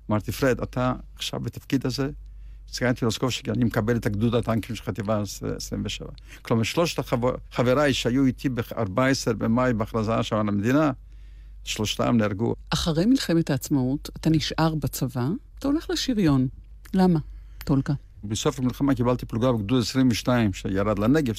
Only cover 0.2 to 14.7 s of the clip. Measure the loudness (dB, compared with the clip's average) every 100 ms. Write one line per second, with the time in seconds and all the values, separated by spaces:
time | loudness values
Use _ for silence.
0.2 | -2 0 2 2 -2 -2 -2 -2 -8 -10
1.2 | -8 -6 -6 -10 -2 -2 -2 -2 -4 -6
2.2 | -16 -18 -18 -18 -12 -2 0 2 0 0
3.2 | -2 -2 -4 0 2 2 2 0 0 0
4.2 | 2 2 2 -2 -2 -8 -6 -6 -2 -2
5.2 | -2 -6 -8 -8 -8 -6 -6 -8 -12 -16
6.2 | -20 -16 0 0 2 0 0 -2 -2 0
7.2 | 0 -2 -6 0 2 4 4 2 0 2
8.2 | 2 2 -4 -4 -6 -4 -2 2 2 2
9.2 | 0 0 2 2 2 0 -2 -2 0 0
10.2 | 0 0 0 0 2 2 2 -2 -12 -20
11.2 | -18 -18 -18 -16 -10 -4 -4 0 2 2
12.2 | 2 0 -2 -4 -4 -2 0 2 4 2
13.2 | 2 0 2 -2 0 0 2 -2 -6 -4
14.2 | 2 2 0 0 0